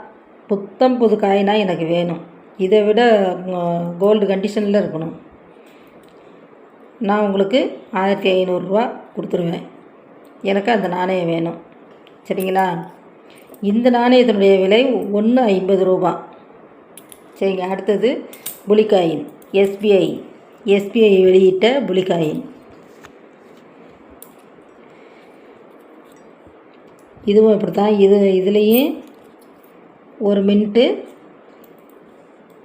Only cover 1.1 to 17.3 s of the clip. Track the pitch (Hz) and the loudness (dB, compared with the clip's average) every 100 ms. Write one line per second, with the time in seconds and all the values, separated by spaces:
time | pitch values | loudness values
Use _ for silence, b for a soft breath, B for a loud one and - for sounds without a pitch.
1.1 | 208 196 202 202 214 190 170 160 170 175 | 2 0 0 0 0 -2 -2 -2 -2 -4
2.1 | 170 - - - - 185 214 208 214 240 | -6 -12 -20 -18 -6 0 2 2 2 4
3.1 | 214 185 175 185 180 175 170 175 - 202 | 2 0 -4 -8 -6 -4 -4 -6 -2 0
4.1 | 214 196 190 202 220 202 202 175 160 165 | 2 0 -2 -4 -4 -2 -2 -2 -6 -10
5.1 | - - - - - B B B B - | -14 -20 -20 -20 -20 B B B B -20
6.1 | - - - - - - - - - 202 | -20 -20 -20 -20 -20 -20 -20 -20 -8 -2
7.1 | 208 208 196 196 262 - - - 190 196 | 0 0 0 0 -2 -2 -8 -10 -4 -2
8.1 | 196 196 185 180 180 175 202 254 - - | -2 0 0 0 -4 -2 -2 -2 -6 -16
9.1 | - - 185 170 175 - - - - - | -12 -6 -4 -4 -8 -12 -20 -20 -20 -20
10.1 | - - - 196 196 208 220 185 180 185 | -20 -20 -10 -4 -2 -2 -2 -2 -4 -4
11.1 | 185 170 165 165 170 - - - - - | -4 -2 -4 -4 -8 -16 -20 -20 -20 -20
12.1 | - - 190 185 185 185 170 - - - | -16 -10 -6 -4 -2 -2 -4 -10 -18 -20
13.1 | - - B B B 202 220 247 240 240 | -20 -20 B B B -4 0 2 2 4
14.1 | 254 247 202 196 190 190 220 269 214 202 | 4 4 4 4 4 4 2 2 -2 -4
15.1 | 208 220 254 226 185 185 190 190 180 180 | -2 0 2 2 0 0 0 2 0 0
16.1 | - - - - - - - - - - | -4 -10 -20 -20 -20 -20 -20 -20 -20 -20
17.1 | - - | -20 -20